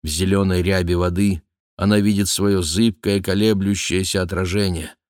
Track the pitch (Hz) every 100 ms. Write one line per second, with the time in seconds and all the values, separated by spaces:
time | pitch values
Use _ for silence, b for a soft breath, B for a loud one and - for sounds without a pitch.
0 | 80 80 95 98 98 90 90 95 87 87
1 | 90 87 101 90 _ _ _ - 98 104
2 | 101 101 98 - 101 98 85 85 117 -
3 | 104 101 95 95 107 101 98 98 - 90
4 | 95 101 87 95 92 101 98 85 78 -
5 | _